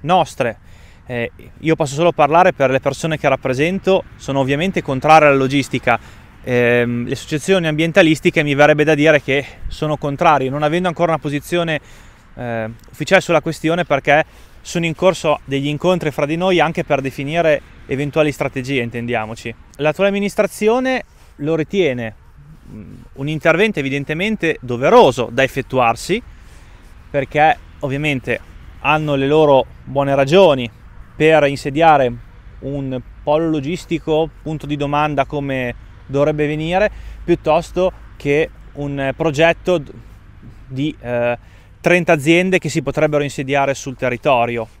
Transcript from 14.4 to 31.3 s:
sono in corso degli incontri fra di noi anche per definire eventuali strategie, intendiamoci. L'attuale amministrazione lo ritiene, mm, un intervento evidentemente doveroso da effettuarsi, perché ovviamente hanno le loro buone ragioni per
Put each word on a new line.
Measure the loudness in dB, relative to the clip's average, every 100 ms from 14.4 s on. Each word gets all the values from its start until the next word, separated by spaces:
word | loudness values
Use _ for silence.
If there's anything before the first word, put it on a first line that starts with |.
| -20 -20
sono | -10 -6
in | -4
corso | 0 0 0 -2 -2
degli | -2 -4 -4
incontri | -2 0 0 -2
fra | -4 -4
di | -2
noi | 0 2
anche | 0 -2
per | -2 -2
definire | -2 -8 -6 -2 0 0 -2 -20 -8
eventuali | -6 -4 0 0
strategie, | 0 -6 -6 -4 -4
intendiamoci. | -4 -6 -4 -4 -4 -10 -12 -14 -20 -4
L'attuale | -4 0 0
amministrazione | 0 -4 -2 -2 0 0 0 0 -4 -6 -20 -20 -10
lo | -4
ritiene, | -2 -2 0 0 0 -8 -12 -20 -20 -20 -20 -20
mm, | -20 -18 -20 -20
un | -10 -8
intervento | -2 2 2 2 0
evidentemente | -4 -6 -6 -6 -4 -2 -2 -4
doveroso | -4 -2 4 6 6 4 -4
da | 0
effettuarsi, | -2 -2 -4 0 2 0 -2 -6 -6 -20 -20 -20 -20 -20 -20 -20 -8
perché | -6 -2 2 2 2 -6 -10
ovviamente | -6 -4 -2 -4 -4 -6 -6 -20 -20 -8
hanno | 0 0 0
le | 0 2
loro | 4 6 4 2 -8
buone | -8 -4 0
ragioni | 0 4 6 6 4 -2 -10 -20 -20 -20
per | 0 4